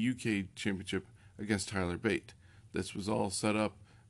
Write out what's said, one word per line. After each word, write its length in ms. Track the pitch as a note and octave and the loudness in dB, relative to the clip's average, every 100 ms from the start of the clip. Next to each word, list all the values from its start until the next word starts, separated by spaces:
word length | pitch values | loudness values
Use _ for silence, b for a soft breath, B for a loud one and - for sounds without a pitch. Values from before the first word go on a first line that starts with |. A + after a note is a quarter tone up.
U 120 | A#2 | 2
K 340 | B2+ A#2+ G#2 F#2+ | 0 0 0 0
Championship 540 | - G#2+ F#2+ F2+ F#2+ - b b b | -2 -2 -2 -2 -4 -4 b b b
against 300 | G#2 G#2 - | 0 0 0
Tyler 280 | G2 F2+ F2 | -2 0 0
Bate. 380 | A2+ F#2+ - - b b b | 2 2 -2 -20 b b b
This 200 | - - | -4 -4
was 160 | - G2 | -4 -2
all 220 | A2 G#2 | 0 0
set 240 | G2 A2 G#2+ | 0 2 2
up 200 | G#2+ - b b b | 2 -2 b b b